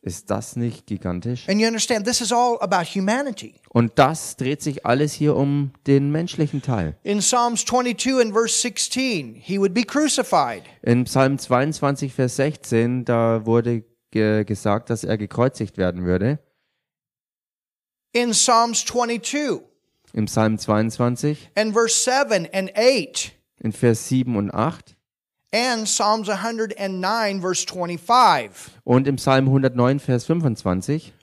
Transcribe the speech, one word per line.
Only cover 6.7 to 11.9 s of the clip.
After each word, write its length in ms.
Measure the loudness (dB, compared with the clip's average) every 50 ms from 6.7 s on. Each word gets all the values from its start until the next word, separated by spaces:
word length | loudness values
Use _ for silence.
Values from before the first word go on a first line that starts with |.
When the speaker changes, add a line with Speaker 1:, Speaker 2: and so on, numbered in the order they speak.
| -2 -2 -2 -4 -6 -8 _
Speaker 2:
In 160 | -4 -2 0
Psalms 440 | 0 2 2 2 2 0 0 -2 -4
twenty-two 540 | 0 0 0 2 0 -2 -2 -2 0 2 2
and 160 | 2 2 2
verse 260 | 0 0 0 0 -2
sixteen, 760 | -2 -4 -4 -4 -6 -4 -2 -2 -2 -2 -2 -4 -6 -8 -14
he 240 | -18 -8 -4 -2 0
would 160 | 2 2 2
be 80 | 0 -2
crucified. 800 | 0 0 0 0 2 0 0 -2 2 2 2 2 0 -2 -8 -12 -18 -20 _
Speaker 1:
In 220 | 0 2 2 2 2
Psalm 340 | 0 2 4 4 4 2 0
zweiundzwanzig, 760 | -2 0 2 2 2 0 -2 -2 -2 -2